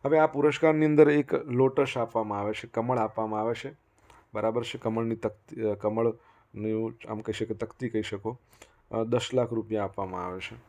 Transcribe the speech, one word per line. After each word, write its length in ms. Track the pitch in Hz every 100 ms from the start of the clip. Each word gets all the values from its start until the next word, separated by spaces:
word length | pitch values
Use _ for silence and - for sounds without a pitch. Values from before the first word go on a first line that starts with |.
હવે 140 | 139 156
આ 80 | 156
પુરસ્કારની 600 | 143 147 135 160 156 156
અંદર 240 | 151 147
એક 240 | 147 135
લોટસ 600 | - 143 123 131 135 135 127
આપવામાં 440 | 113 113 107 101
આવે 120 | 104
છે, 140 | 107 120
કમળ 320 | - 120 123
આપવામાં 420 | 107 113 110 107
આવે 140 | 110
છે, 220 | 117 139 156 _ _ _ - _
બરાબર 300 | 107 110 117
છે? 140 | 117 113
કમળની 380 | 113 113 113 113
તકતી, 460 | 107 - _ -
અ, 120 | 107
કમળનું 1200 | 101 107 110 117 113 _ _ _ 101 107 110 113 117 -
આમ 120 | 107
કહી 120 | 110
શકે, 220 | 107 110
તકતી 340 | 104 110 - 123
કહી 140 | 110
શકો. 360 | 104 101 110 123 _ _ - _ _
અ, 140 | 113
દસ 240 | 113 120 -
લાખ 180 | 127 117
રૂપિયા 320 | 113 107 107
આપવામાં 420 | 95 - 95 92 90
આવે 140 | 92
છે 160 | - 117